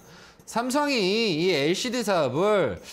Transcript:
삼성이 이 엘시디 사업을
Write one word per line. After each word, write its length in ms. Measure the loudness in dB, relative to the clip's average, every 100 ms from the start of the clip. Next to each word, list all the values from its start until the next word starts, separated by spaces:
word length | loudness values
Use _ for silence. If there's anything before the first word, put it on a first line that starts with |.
| -16 -20 -20 -20 -8
삼성이 920 | -6 -2 0 0 0 2 2 0 0
이 160 | 2
엘시디 520 | 2 0 0 -2 -2
사업을 800 | 0 2 2 2 2 2 0 -4 -12